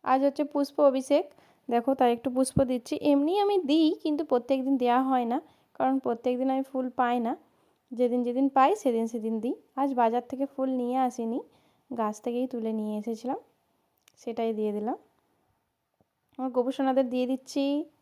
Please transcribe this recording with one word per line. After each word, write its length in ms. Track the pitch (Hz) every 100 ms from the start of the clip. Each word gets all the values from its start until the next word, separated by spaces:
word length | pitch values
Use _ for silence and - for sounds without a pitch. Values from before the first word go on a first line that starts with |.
আজ 160 | - 262
হচ্ছে 200 | 277 277
পুষ্প 320 | 294 285 285 -
অভিষেক, 440 | 294 262 262 294 - - _ _ -
দেখো, 220 | 240 240
তাই 160 | 269 247
একটু 160 | 233 269
পুষ্প 260 | 247 262 -
দিচ্ছি। 320 | 262 247 - 302
এমনি 300 | 294 285 294 392
আমি 160 | 403 403
দিই, 320 | 302 311 320
কিন্তু 280 | 403 - 294
প্রত্যেক 340 | 320 247 240 269
দিন 100 | 262 269
দেওয়া 240 | 240 240
হয় 220 | 262 262
না, 140 | 233 254 - _ _
কারণ 200 | _ 262 269
প্রত্যেক 360 | 262 233 247 247
দিন 100 | 262
আমি 120 | 262
ফুল 240 | 269 262 254
পাই 260 | 247 247 247
না। 120 | 226 330 _ _ _ _ _
যেদিন 280 | 233 247 247
যেদিন 240 | 240 240 277
পাই, 220 | 269 262 427
সেদিন 280 | 269 226 226
সেদিন 280 | 233 220 220
দিই। 140 | 233 427 _ -
আজ 140 | 277
বাজার 300 | 247 226 240 240
থেকে 140 | 262 277
ফুল 240 | - 262
নিয়ে 260 | 262 240 262
আসিনি, 420 | 254 226 226 240 480 _ _ _ _
গাছ 240 | 233 214 214
থেকেই 260 | - 240 254
তুলে 260 | 240 220
নিয়ে 220 | 220 214 214
এসেছিলাম, 400 | 214 226 247 349 - _ _ _ _ _ _ _
সেটাই 360 | - 226 226
দিয়ে 180 | 214 214
দিলাম। 260 | 208 214 302 _ _ _ _ _ _ _ _ _ _ _ _ _ -
আমার 120 | 262
গোপুসোনাদের 560 | 247 247 269 269 262 254
দিয়ে 160 | 254 247
দিচ্ছি। 380 | 262 - 294 277 285 320 _